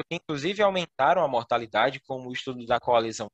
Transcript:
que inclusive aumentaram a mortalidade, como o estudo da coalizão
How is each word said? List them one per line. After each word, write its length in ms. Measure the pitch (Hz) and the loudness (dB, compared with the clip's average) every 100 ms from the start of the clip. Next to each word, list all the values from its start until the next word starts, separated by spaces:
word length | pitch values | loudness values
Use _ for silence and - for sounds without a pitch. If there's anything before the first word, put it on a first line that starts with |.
| - | -6
que 60 | |
inclusive 480 | 170 - 147 151 202 | -8 -6 -4 -2 2
aumentaram 580 | 208 185 170 - 139 180 | 2 2 -4 0 2 4
a 20 | 156 | 2
mortalidade, 760 | 123 113 120 117 107 123 135 - | 0 0 -2 0 2 2 0 -8
como 220 | 131 127 | -10 -8
o 40 | |
estudo 320 | 127 - 123 | -10 -8 -8
da 140 | 117 120 | -2 -2
coalizão 480 | - 120 113 110 107 | 2 2 2 -4 -10